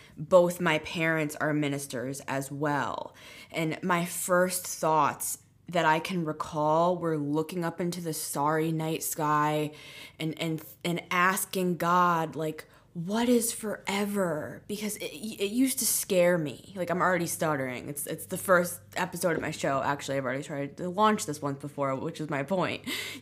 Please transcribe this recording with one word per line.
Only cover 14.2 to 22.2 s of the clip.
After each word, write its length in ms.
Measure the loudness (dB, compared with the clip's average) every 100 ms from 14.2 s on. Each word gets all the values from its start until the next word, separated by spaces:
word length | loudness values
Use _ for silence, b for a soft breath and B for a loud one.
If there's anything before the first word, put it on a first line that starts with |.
| 0 0 -4 -10 -8
Because 300 | -6 -4 -6
it, 160 | -8
it 380 | -8 -10 -4 0
used 260 | 4 2 2
to 80 | 0
scare 500 | 0 2 6 6 4
me. 360 | 0 -6 -10
Like, 160 | -6 -2
I'm 100 | 2
already 280 | 2 2 0
stuttering. 600 | -2 0 0 -2 -6 -8
It's, 160 | -8 -8
it's 180 | -8 -8
the 100 | -6
first 440 | 6 6 6 -4 -8 -4
episode 400 | -4 -2 0 0
of 40 |
my 120 | -2
show. 280 | -2 0 2
Actually, 360 | 0 -2 -2 -2
I've 80 |
already 180 | -2 -4
tried 340 | -6 -6 -6 -6
to 100 | -4
launch 360 | 2 4 4
this 160 | -2 -4
once 200 | -4 -4
before, 340 | -8 -4 -2
which 260 | -2 -4 -6